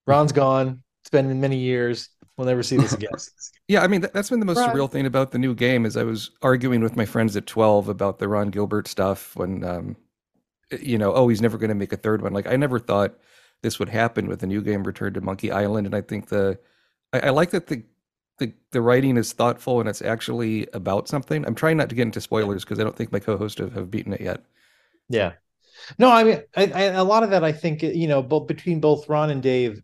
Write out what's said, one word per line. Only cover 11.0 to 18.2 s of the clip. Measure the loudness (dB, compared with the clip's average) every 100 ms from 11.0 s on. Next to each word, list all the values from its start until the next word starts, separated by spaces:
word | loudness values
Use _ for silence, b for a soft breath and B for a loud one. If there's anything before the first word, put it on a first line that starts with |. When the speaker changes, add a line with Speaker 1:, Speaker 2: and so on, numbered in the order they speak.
| 2
Speaker 2:
"Oh, | 4 4
he's | 4
never | 0 0
gonna | -4 -2
make | -4
a | -4
third | -2 -2
one." | -2
Like, | -4 -2
I | 0
never | 0 -2
thought | 0 0 0 -2 b b b b
this | -8 -4
would | -4
happen | 0 0 0 -4
with | -6
the | -4
new | -4
game | -2 -4
Return | -4 -6 -6
to | -6
Monkey | -8 -6 -4
Island, | -2 0 0 -2
and |
I | -4
think | -6 -10 -4
the, | 0 0 -2 _ _ _ _ _
I, | -2
I | 2
like | 2 2
that | -2 -4
the, | -10 -10 _ _ _